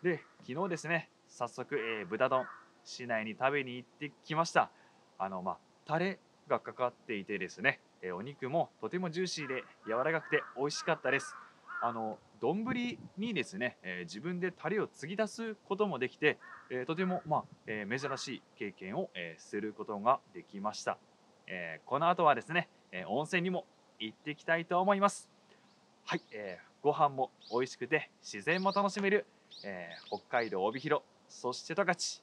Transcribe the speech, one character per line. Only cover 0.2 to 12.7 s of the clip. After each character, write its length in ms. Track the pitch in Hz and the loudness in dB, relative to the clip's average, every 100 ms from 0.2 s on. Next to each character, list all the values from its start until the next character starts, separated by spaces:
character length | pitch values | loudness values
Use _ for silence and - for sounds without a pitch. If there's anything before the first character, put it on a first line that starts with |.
| - - - | -4 -20 -8
昨 160 | 139 | -4
日 60 | 190 | -2
で 80 | 165 | -2
す 100 | 151 | 0
ね、 220 | 170 - _ _ | 0 -2 _ _
早 220 | - 120 | -4 -4
速、 260 | - 123 147 | -2 -2 -2
え 280 | 113 110 | 0 -2
ー、 40 | 92 | -2
豚 220 | 107 127 | 2 4
丼、 160 | 131 123 - - - - | 4 0 -10 -18 -20 -16
市 200 | - 123 | -10 -2
内 180 | 113 110 | 0 0
に 100 | 101 | 2
食 140 | 131 | 2
べ 120 | 143 127 | 2 -2
に 100 | 123 | -6
行 100 | 123 | -12
っ 40 | |
て 240 | - 147 - | -10 -12 -10
き 120 | - 160 | -4 0
ま 100 | 165 | 4
し 80 | |
た。 160 | 165 110 - - - _ _ | 4 4 -2 -20 -20 _ _
あ 80 | 95 | -4
の、 140 | 95 | -2
ま 100 | 92 | -4
あ、 60 | 82 _ _ - | -6 _ _ -2
タ 140 | 151 | 0
レ 180 | 185 185 _ _ - | 0 -2 _ _ 0
が 140 | 113 | 0
か 100 | - | 0
か 160 | 110 123 | 0 -2
っ 60 | |
て 240 | - - 107 | -2 -4 -4
い 80 | 95 | -2
て 120 | 101 | -4
で 120 | 90 | -4
す 120 | - | 2
ね、 200 | 117 131 _ _ | 2 2 _ _
え 120 | 92 | -6
ー、 20 | 90 | -4
お 60 | |
肉 280 | 120 143 127 | -6 -6 -2
も 200 | 160 147 _ | 0 0 _
と 100 | - | -6
て 100 | 180 | -4
も 100 | 180 | -4
ジ 100 | 160 | -2
ュ 40 | |
ー 40 | 185 | -4
シ 160 | 160 | -4
ー 40 | 139 | -4
で 180 | 131 - - 104 | -6 -8 -14 -2
柔 160 | 113 | 0
ら 120 | 139 | 2
か 80 | 160 | 0
く 80 | - | 2
て 120 | 147 - - | 0 0 -2
美 80 | |
味 80 | 143 | -2
し 140 | - - | 0 0
か 80 | |
っ 80 | 160 | 0
た 100 | 131 | 2
で 80 | 135 | 0
す。 160 | - - - - - - | 0 -12 -18 -20 -12 -2
あ 100 | 113 | -2
の、 260 | 113 110 107 - - | 0 -4 -6 -12 -2
丼 240 | 117 185 226 | 2 2 0